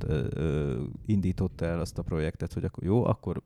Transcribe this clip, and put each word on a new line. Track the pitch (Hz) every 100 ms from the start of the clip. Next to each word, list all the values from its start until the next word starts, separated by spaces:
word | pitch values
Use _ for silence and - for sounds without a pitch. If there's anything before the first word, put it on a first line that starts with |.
| -
ö, | 76 58
ö, | - 78 73 71 62 - - -
indította | 104 92 92 92 -
el | 85 85
azt | 82 -
a |
projektet, | 82 82 78 - 87
hogy | -
akkor | - -
jó, | 87 113
akkor | - - - 85